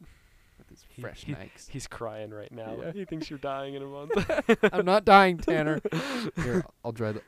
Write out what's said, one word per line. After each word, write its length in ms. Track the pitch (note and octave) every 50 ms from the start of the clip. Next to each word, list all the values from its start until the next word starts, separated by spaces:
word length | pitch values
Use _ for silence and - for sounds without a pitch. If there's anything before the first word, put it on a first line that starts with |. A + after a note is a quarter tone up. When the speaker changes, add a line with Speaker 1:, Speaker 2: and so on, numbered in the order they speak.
| E3+ - - - _ _ _ - _ _ _
Speaker 1:
with 120 | - - -
his 160 | - - - -
Speaker 2:
He, 140 | - - A#2
Speaker 1:
fresh 220 | G#2 - - -
Speaker 2:
he, 80 | - C#3+
Speaker 1:
Nikes. 340 | - G2 - - - - -
Speaker 2:
he's 200 | - C3+ A#2+ -
crying 420 | - - A#2 A2 G#2+ A2 G#2+ G#2+
right 220 | G#2+ G#2 G#2 - -
now. 240 | A#2+ A2+ A2 A2 -
Speaker 1:
Yeah. 120 | - E3 D#3+
Speaker 2:
He 120 | G3+ F#3+
thinks 240 | - E3 D#3 D#3 -
you're 120 | D#3 C#3
dying 340 | C3+ C#3 C3+ C3+ C#3 C#3 C#3
in 80 | C#3 C#3
a 40 |
Speaker 1:
<laughs> 20 | C#3
Speaker 2:
month. 240 | C#3 C#3+ C#3+ D#3 A3+ G3+ D#3+ - D#4+ - - - A3+ - - G3+
<laughs> 40 | -
Speaker 1:
I'm 120 | F3+ F3
not 200 | F3+ F#3+ G#3+ G3+
dying, 340 | A3 G3 G3 G3 F#3 F3+ E3
Tanner. 420 | - - D#3+ D#3 D3+ D3+ D#3 D#3 - G#3 - C4 B3+ C#4+
Speaker 2:
<laughs> 260 | C4+ B3 A3+ F3 -
Speaker 1:
Here, 280 | F3 E3 B2 A#2+ F#3 D#3+ - - _ -
I'll 80 | A#2+ A2
dry 180 | A#2 A2+ G#2+
the, 120 | G#2 G#2+ -